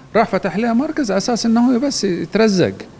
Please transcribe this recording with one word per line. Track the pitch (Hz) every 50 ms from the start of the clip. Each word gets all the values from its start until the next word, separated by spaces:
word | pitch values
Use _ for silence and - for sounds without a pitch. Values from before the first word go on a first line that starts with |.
| - - -
راح | 196 - -
فتح | - 185 - 190 160 196
له | 233 240 226
مركز | 233 285 311 311 - 285 202
على | 185 196
أساس | 190 - 240 220 -
أنه | 233 220 233 240 247 262 226
بس | 277 277 262 - -
يترزق. | 196 175 170 170 156 - 202 220 220 196 180 143 101 95 - - - - -